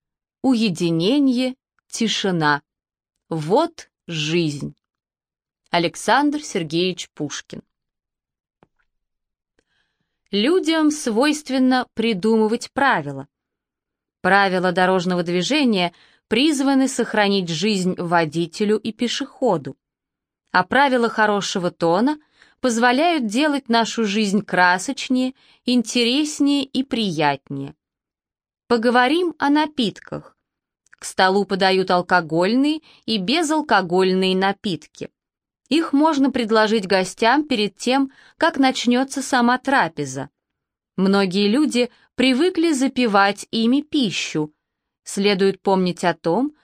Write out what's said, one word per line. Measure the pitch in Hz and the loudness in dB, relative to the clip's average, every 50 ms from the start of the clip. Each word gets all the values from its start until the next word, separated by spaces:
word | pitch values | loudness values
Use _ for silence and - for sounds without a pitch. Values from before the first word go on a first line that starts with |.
| _ _ _ _ _ _ _ - | _ _ _ _ _ _ _ -4
уединение, | - 262 254 220 226 214 160 - 180 170 165 165 170 202 277 294 277 262 240 247 254 254 254 _ _ _ _ _ _ | 0 0 2 2 2 0 0 0 -2 0 0 0 0 2 2 2 2 2 0 0 -2 -4 -6 _ _ _ _ _ _
тишина. | _ - - 233 208 - - - 196 180 165 156 147 147 143 _ _ _ _ _ _ _ _ _ _ _ _ _ - | _ -6 -4 -4 -2 -2 -2 -2 -2 -2 0 0 0 0 -2 _ _ _ _ _ _ _ _ _ _ _ _ _ -10
Вот | 170 160 147 156 202 285 339 339 - - - _ _ _ _ - | -8 -8 -2 0 2 2 2 0 -4 -14 -20 _ _ _ _ -10
жизнь. | 170 156 147 151 165 175 165 151 143 139 143 147 - _ _ _ _ _ _ _ _ _ _ _ _ _ _ _ _ _ _ - | -8 -6 -6 -2 -2 -2 -2 -2 -4 -6 -10 -12 -14 _ _ _ _ _ _ _ _ _ _ _ _ _ _ _ _ _ _ -4
Александр | - 175 170 165 - - - 208 220 269 285 294 285 294 | -4 -2 -2 -2 -6 -6 -2 0 2 2 2 0 -2 -4
Сергеевич | - - - 196 165 156 160 170 180 185 175 - - - | -8 -6 -6 -6 -6 -4 -2 -2 -2 -2 -4 -6 -12 -16
Пушкин. | _ - 151 135 - - - - - - - _ _ _ _ _ _ _ _ _ _ _ _ _ _ _ _ _ _ _ _ _ _ _ _ _ _ _ _ _ _ _ _ _ _ _ _ _ _ _ _ _ _ _ _ _ _ _ _ _ _ _ _ - | _ -10 -10 -10 -10 -12 -14 -14 -18 -18 -18 _ _ _ _ _ _ _ _ _ _ _ _ _ _ _ _ _ _ _ _ _ _ _ _ _ _ _ _ _ _ _ _ _ _ _ _ _ _ _ _ _ _ _ _ _ _ _ _ _ _ _ _ -6
Людям | 196 202 214 285 359 370 302 311 320 320 311 302 | -2 0 0 2 2 2 0 0 0 2 2 0
свойственно | 302 - - 240 202 220 277 302 294 302 - - 254 269 262 254 262 254 - _ - | 0 -2 -6 -4 0 0 0 0 0 -2 -6 -4 -2 0 2 2 2 0 -2 _ -6
придумывать | - 220 233 226 175 190 220 226 220 220 208 233 233 - - | -4 -2 -2 -2 0 0 0 2 2 2 0 -2 -4 -6 -8
правила. | - 254 277 262 220 175 139 143 139 135 139 _ _ _ _ _ _ _ _ _ _ _ _ _ _ _ _ _ _ _ | -4 0 0 2 0 0 -2 -6 -10 -10 -12 _ _ _ _ _ _ _ _ _ _ _ _ _ _ _ _ _ _ _
Правила | - 185 190 202 202 196 180 185 175 185 | 0 2 4 4 4 2 0 0 0 0
дорожного | 175 185 185 180 185 185 170 185 180 175 | 2 2 2 2 2 0 0 0 -2 -2
движения | 170 175 175 180 170 - 269 311 277 240 214 185 175 170 _ _ _ _ _ _ _ | -2 -2 -2 -2 -2 0 0 0 2 2 2 0 0 -2 _ _ _ _ _ _ _
призваны | - 214 226 285 320 294 254 277 277 277 262 269 262 | -2 0 2 2 2 2 2 0 2 2 2 2 0
сохранить | - - 226 - - 214 208 196 196 196 180 165 | 0 -4 -4 -2 0 0 0 2 0 0 -2 -2
жизнь | 165 156 185 220 208 185 180 185 175 | -4 -2 -2 -2 0 0 -2 -2 -4
водителю | - 175 170 175 170 165 151 135 170 170 165 - - 214 202 214 | -4 -4 0 0 0 0 0 -2 -4 -4 -4 -4 -4 -2 0 0
и | 220 220 226 | -2 -2 -8
пешеходу. | - - 247 226 - - 277 - - - 262 233 185 151 131 135 131 _ _ _ _ _ _ _ _ _ _ _ _ _ _ _ | -6 -6 -6 -4 -4 -6 -8 -10 -8 -4 0 0 0 0 -4 -10 -16 _ _ _ _ _ _ _ _ _ _ _ _ _ _ _
А | - 185 180 | 0 0 0
правила | - 247 262 285 277 254 240 233 226 | 2 2 2 4 4 4 2 0 0
хорошего | 226 226 214 208 208 202 - - - 196 175 175 | 2 2 2 2 2 0 -2 -4 -6 -4 -4 -4
тона | - - 170 165 170 190 240 285 302 302 _ _ _ _ _ _ _ - | -4 -2 0 0 2 2 2 0 -2 -4 _ _ _ _ _ _ _ -4
позволяют | - 254 226 226 240 247 247 262 320 349 339 302 233 | -4 -2 0 2 2 2 2 2 2 2 2 0 -2
делать | 208 196 254 311 302 285 269 - - | -2 0 0 0 0 0 -2 -2 0
нашу | 233 233 220 208 - 233 226 | 0 0 0 0 -2 -4 -2
жизнь | 196 196 220 220 196 190 214 | -2 0 0 0 0 0 -2
красочнее, | - - - 180 180 175 180 185 - - 254 - - - 254 254 254 262 - _ _ _ _ _ - | -2 0 0 2 4 4 2 0 -2 -6 -8 -8 -6 -4 -2 -2 -2 -4 -6 _ _ _ _ _ -4
интереснее | 240 247 247 226 - - 247 233 233 254 294 311 302 - - 285 277 285 285 - | 0 0 0 0 0 0 0 0 2 2 0 -2 -2 -2 0 0 2 2 0 -2
и | - - 247 | -4 -4 -6
приятнее. | 262 - - 226 220 190 156 156 151 143 139 - _ - 143 139 139 143 - _ _ _ _ _ _ _ _ _ _ _ _ _ _ _ _ _ _ | -4 -4 -4 -2 -2 -2 -2 0 0 0 0 -2 _ -12 -10 -10 -10 -12 -16 _ _ _ _ _ _ _ _ _ _ _ _ _ _ _ _ _ _
Поговорим | - 233 233 220 247 233 247 247 254 311 349 370 330 - - | -4 -2 0 0 2 2 4 2 2 2 0 -2 -2 -4 -4
о | 269 277 | -2 0
напитках. | 285 302 311 302 302 - 233 185 - - - - - 147 - - _ _ _ _ _ _ _ _ _ _ _ _ | 2 2 0 -2 -4 -4 -4 -4 -4 -8 -16 -14 -14 -14 -14 -16 _ _ _ _ _ _ _ _ _ _ _ _
К | _ _ - | _ _ -16
столу | - - - 190 185 190 208 196 | -12 -2 0 2 2 4 2 0
подают | - 202 185 196 190 190 185 185 185 | 0 -2 0 2 2 2 2 2 2
алкогольные | 185 180 175 - 185 180 170 147 160 165 180 196 233 262 277 294 311 311 _ - - _ - | 0 0 2 2 0 0 0 0 0 0 0 2 2 2 0 0 -2 -4 _ -16 -20 _ -6
и | - 226 202 | -4 -4 -4
безалкогольные | 180 190 277 349 330 277 311 311 202 - 233 196 190 160 175 190 190 190 185 185 190 185 185 | -2 0 0 0 0 0 0 -2 0 2 0 0 0 2 0 2 2 2 2 2 0 0 0
напитки. | 185 196 196 196 _ - 214 165 - - - _ - - - _ _ _ _ _ _ _ _ _ _ _ - | 0 0 0 -2 _ -6 -6 -6 -6 -10 -16 _ -16 -16 -16 _ _ _ _ _ _ _ _ _ _ _ -2
Их | 269 330 330 - | -2 0 0 0
можно | - 277 302 320 302 269 269 262 | 2 2 2 2 2 2 0 0
предложить | - 247 233 208 226 220 220 202 220 226 185 175 | 0 -2 -2 2 2 2 4 4 2 0 0 0
гостям | 196 185 185 185 - - 226 226 254 302 302 | 0 0 0 -2 -4 0 2 4 4 2 2
перед | - 254 208 208 190 _ | 0 -2 -2 -2 -4 _
тем, | - - 240 254 277 277 269 _ _ - - _ | -6 -2 0 0 0 0 -2 _ _ -20 -18 _
как | - 311 330 320 | 0 0 0 2
начнется | 262 269 262 262 - - 240 240 247 269 262 - 277 | 2 2 2 2 0 0 0 2 2 0 -2 -4 -8
сама | 262 - 285 247 240 240 254 247 | -4 -2 0 2 2 2 2 0
трапеза. | - 269 277 254 185 160 - - 147 131 131 139 135 - _ _ _ _ _ _ _ _ _ _ _ _ - | 0 0 2 2 2 0 -2 -8 -8 -8 -8 -10 -10 -12 _ _ _ _ _ _ _ _ _ _ _ _ -4
Многие | - 190 190 196 202 196 185 170 202 208 | 0 0 2 2 2 2 0 0 0 0
люди | 202 214 294 311 233 214 240 247 240 _ _ _ _ _ | 2 2 2 0 0 0 -2 -2 -2 _ _ _ _ _
привыкли | - 247 262 254 247 339 370 370 330 320 339 | 0 2 2 2 2 2 0 0 0 0 0
запивать | 302 240 269 269 - 247 247 220 196 196 196 202 202 - - - | 0 0 0 -2 0 0 0 2 2 2 2 2 0 -4 -10 -8
ими | - 226 220 233 262 294 | -4 -2 0 0 0 0
пищу. | 294 - - 294 247 185 156 - - - - 156 151 151 _ _ _ _ _ _ _ _ _ _ _ | -2 -2 -2 -2 -2 -2 -2 -6 -8 -6 -4 -6 -6 -6 _ _ _ _ _ _ _ _ _ _ _
Следует | - - 196 196 208 202 185 196 196 190 - | -12 -6 -2 0 0 2 2 2 0 0 0
помнить | - 202 190 185 185 180 170 - - | -2 0 0 2 0 -2 -2 -2 -2
о | 170 165 | -2 -2
том, | _ - 170 170 220 269 302 - _ | _ -2 -2 0 0 0 -2 -4 _